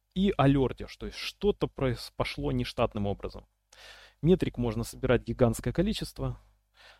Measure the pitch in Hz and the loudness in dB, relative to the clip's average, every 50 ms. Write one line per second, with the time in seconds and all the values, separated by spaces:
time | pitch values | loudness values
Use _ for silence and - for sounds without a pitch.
0 | _ _ - 185 196 196 - - 135 139 139 139 131 117 - - 101 - - - | _ _ -2 0 0 2 4 4 4 6 6 4 2 0 -2 -6 -12 -14 -12 -12
1 | 113 104 - - - - - _ - 208 - - 156 - - - 139 127 113 - | -12 -12 -10 -10 -10 -12 -8 _ -2 -2 0 0 -2 -4 -2 -2 -2 -2 -2 -4
2 | - - - - 123 - - 147 143 147 131 123 120 - - - 117 - - 107 | -6 -8 -6 -6 -4 -4 -4 -4 -4 -2 -2 -2 -2 -2 -2 0 0 0 0 -2
3 | 101 101 95 - - 95 - 98 - _ _ _ _ _ - - - - - - | -2 -2 -4 -4 -8 -10 -10 -14 -18 _ _ _ _ _ -20 -20 -20 -20 -20 -20
4 | - - _ _ - 160 185 - - 123 - - 120 117 107 117 110 - - 127 | -20 -20 _ _ 4 4 4 4 2 -2 -2 -2 -2 -2 -2 -4 -6 -6 -6 -2
5 | - 127 123 110 - - 117 - 127 117 113 - - 123 - - 185 220 214 - | 2 2 2 2 2 -2 2 4 4 4 4 2 -4 -2 0 0 0 0 -2 -4
6 | 160 - - - 135 131 120 - - _ _ _ _ _ _ _ - - - _ | -6 -8 -8 -8 -8 -8 -8 -10 -14 _ _ _ _ _ _ _ -20 -20 -20 _